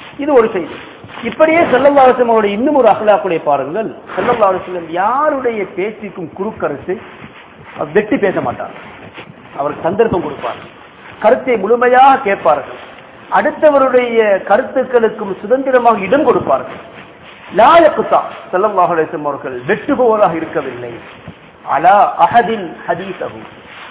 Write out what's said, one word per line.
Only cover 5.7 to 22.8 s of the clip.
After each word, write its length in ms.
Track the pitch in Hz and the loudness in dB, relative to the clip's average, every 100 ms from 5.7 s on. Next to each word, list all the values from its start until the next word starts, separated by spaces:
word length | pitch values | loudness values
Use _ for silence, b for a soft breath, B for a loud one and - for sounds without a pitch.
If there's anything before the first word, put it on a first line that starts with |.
| - | -6
பேச்சுக்கும் 560 | 208 220 208 190 160 - | -8 -8 -14 -12 -12 -8
குறுக்கருத்து 600 | 208 - 160 139 180 208 - - - - - - - - 151 | -10 -6 -6 -6 -8 -10 -10 -20 -20 -20 -20 -20 -20 -10 -2
வெட்டி 240 | 170 208 - | -2 0 0
பேச 240 | 190 170 | 0 -2
மாட்டார். 300 | 131 113 101 - - - - - - - - - | -6 -8 -12 -14 -20 -20 -20 -20 -20 -20 -16 -8
அவருக்கு 260 | 143 147 | -6 -4
சந்தர்ப்பம் 400 | 165 185 226 185 | -4 0 0 0
கொடுப்பார், 540 | 151 139 101 - - - - - - - | -4 -8 -10 -10 -16 -20 -20 -20 -20 -2
கருத்தை 380 | 214 254 269 226 | 0 2 0 -2
முழுமையாக 600 | 196 240 247 254 269 262 | 0 2 4 6 6 4
கேட்பார்கள், 720 | 196 196 170 147 - - - - - - - | 0 0 0 0 -4 -16 -18 -20 -20 -20 -4
அடுத்தவருடைய 1120 | 185 254 294 311 277 269 254 240 226 214 190 | -2 0 2 4 4 2 2 2 0 2 0
கருத்துக்களுக்கும் 920 | - 220 262 269 240 240 220 214 196 185 | 2 0 0 -4 0 2 0 -2 -8 -8
சுதந்திரமாக 580 | 202 262 269 254 233 214 | -2 -2 2 2 2 2
இடம் 240 | 190 277 | 0 2
கொடுப்பார்கள். 520 | 269 180 - 131 - - - - - - - - - 175 | 2 0 0 -2 -4 -14 -18 -20 -20 -20 -20 -20 -4 4
லா 240 | 247 339 | 6 6
யக்தா, 400 | 311 220 - 160 - - - | 6 2 0 -2 -2 -12 -6
ஸல்லல்லாஹு 380 | 180 214 190 175 | -2 0 0 0
அலைஹி 160 | 170 156 | 0 -2
வஸல்லம் 160 | 160 | -4
அவர்கள் 380 | 147 135 139 123 131 | -6 -8 -8 -8 -4
வெட்டுபவராக 680 | 208 - 254 240 214 190 165 | -4 -2 0 2 2 2 0
இருக்கவில்லை. 560 | 160 165 135 123 120 113 - - - - - - - 135 | -6 -6 -6 -10 -12 -14 -18 -20 -20 -20 -20 -18 -4 2
அலா 320 | 170 202 156 143 | 4 6 4 2
அஹதின் 540 | 170 233 214 220 170 - | 2 4 2 -4 -8 -10